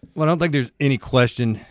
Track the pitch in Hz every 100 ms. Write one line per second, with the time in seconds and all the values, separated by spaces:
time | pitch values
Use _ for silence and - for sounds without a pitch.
0 | - - 156 170 170 143 123 - 143 131
1 | - 127 123 - 120 107 -